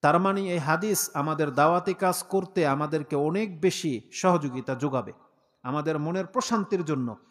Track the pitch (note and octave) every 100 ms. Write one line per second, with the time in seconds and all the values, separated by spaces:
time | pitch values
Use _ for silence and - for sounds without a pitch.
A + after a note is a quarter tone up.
0 | D3 E3 F#3+ G3 G3 F3 C#3+ E3 G#3 G3
1 | - D3+ D3 D#3 D3+ C3+ D3+ F3 F3 F3+
2 | F#3 F3+ - F#3+ F#3 - D3+ C#3 D3+ D#3
3 | C#3+ D3 D3 F3+ A3 E3+ F3+ - E3 A#2+
4 | - - F#3 F3 C#3+ B2+ B2 B2+ C#3+ C3
5 | G2+ - _ _ _ _ B2 C#3+ D3+ D#3
6 | D3+ F3+ F#3 B3 B3 A#3 G3+ G3 D#3+ C#3+
7 | B2 A2 _